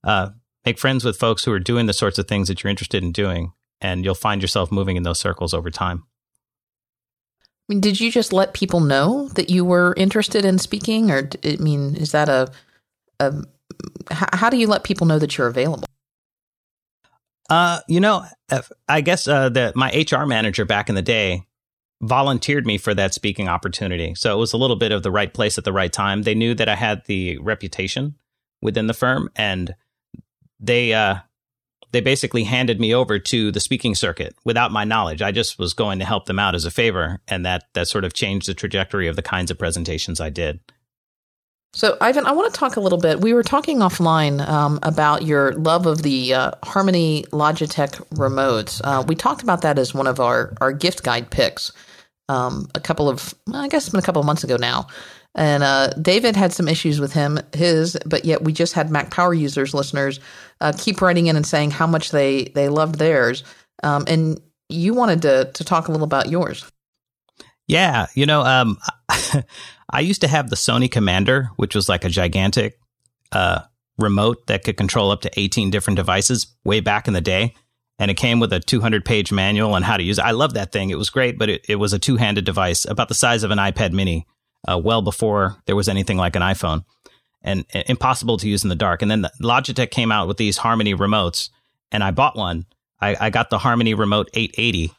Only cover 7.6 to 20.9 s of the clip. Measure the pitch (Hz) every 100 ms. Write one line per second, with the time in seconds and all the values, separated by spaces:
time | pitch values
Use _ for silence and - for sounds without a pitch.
7.6 | - 202 208 196 226 233 220 190 190 -
8.6 | 185 175 151 135 151 262 277 - 175 180
9.6 | 180 175 180 - 190 202 - 214 196 185
10.6 | - 208 214 220 220 135 139 - 151 147
11.6 | 156 143 139 160 151 151 147 135 131 131
12.6 | _ _ _ _ _ _ 139 147 - _
13.6 | _ - - - - 156 185 180 226 254
14.6 | 220 208 - 190 170 156 147 - 120 127
15.6 | 143 156 - _ _ _ _ _ _ _
16.6 | _ _ _ _ _ _ _ _ _ 165
17.6 | 175 170 - 165 202 196 - - _ 135
18.6 | - - - 151 147 180 - 143 131 123
19.6 | 117 127 131 135 156 131 143 117 110 95
20.6 | 101 101 104